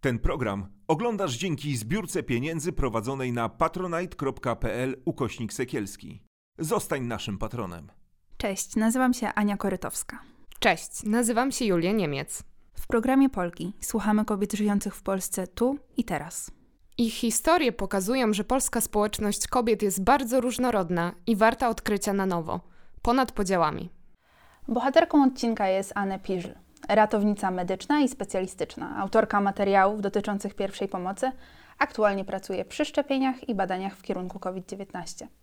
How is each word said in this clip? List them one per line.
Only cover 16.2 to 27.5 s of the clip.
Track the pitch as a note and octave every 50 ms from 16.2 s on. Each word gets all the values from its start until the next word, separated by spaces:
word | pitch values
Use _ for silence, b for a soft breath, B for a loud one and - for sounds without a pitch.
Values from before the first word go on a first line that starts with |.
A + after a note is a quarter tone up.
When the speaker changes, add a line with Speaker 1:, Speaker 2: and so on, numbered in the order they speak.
| D3 E3+ - - - - - _ _ _ _ _ _ _ -
Speaker 3:
Ich | - A#3+ A3+ -
historie | - - A#3 A3 - - D#4+ D#4+ F4+ D#4+ A#3+
pokazują, | A3+ - G3+ F#3 - G3 F#3 G3 B3+ C4+ B3 A3 G#3+
że | F#3+ G#3
polska | - B3+ C4+ - - - A#3+
społeczność | - - - G#3+ G#3 G#3+ G#3 - G#3+ G#3 G#3 - -
kobiet | - - B3+ A#3 A#3 A3 -
jest | G#3+ G3+ F3 F#3+ F#3+
bardzo | F#3 C4+ C#4+ C4+ A3 A#3+ C4+
różnorodna | A3+ B3+ A3+ - B3+ B3+ A#3 G3+ F#3 D#3+ F3+ E3+ E3+ F3 - - -
i | - A3+
warta | F#3+ A3 A3+ A#3 - C4 A#3+
odkrycia | A3 - - - G#3 G3 - G#3+ G3
na | G3 F#3+
nowo, | F#3+ F3+ E3+ D#3+ D#3+ - F3 b b b b b b b b
ponad | - - A#3+ C4+ C4 -
podziałami. | - - G3+ F3+ F#3+ F3+ E3 D3+ D3+ - - F3 - - - - - b b b b b b b b b b
Speaker 2:
Bohaterką | - A#3 A#3+ A#3 C#4 C4+ E4 E4+ E4 - D4 C#4
odcinka | C4 B3+ - - A#3 A3+ - G#3
jest | F#3+ F#3+ F#3+ G3 - -
Anne | G#3 G3+ G3 F#3+ F#3+
Piżl, | - - F#3+ F#3 F3 F#3+ - - - _ _ - - -
ratownica | G3+ G#3+ G#3+ G#3+ A#3 G#3+ G3+ G#3 G3+ G3+ - F#3+